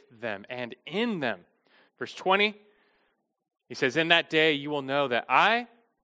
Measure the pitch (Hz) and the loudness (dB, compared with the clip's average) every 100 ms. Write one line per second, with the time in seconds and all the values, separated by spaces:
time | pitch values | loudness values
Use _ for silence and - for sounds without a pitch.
0 | _ 117 117 101 104 123 120 - - 180 | _ -12 -8 -8 -10 -10 -10 -12 -8 -4
1 | 240 190 131 92 87 _ _ _ _ - | -4 -2 -4 -6 _ _ _ _ _ -14
2 | 123 - 180 190 208 208 _ _ _ _ | -12 -6 0 2 2 -2 _ _ _ _
3 | _ _ _ _ _ _ - 120 135 135 | _ _ _ _ _ _ -16 -2 0 2
4 | 165 170 151 160 160 143 143 147 135 139 | 2 2 2 2 2 2 -2 -6 -2 -2
5 | 139 117 - 131 185 233 240 _ _ _ | 0 -2 2 4 4 2 -4 _ _ _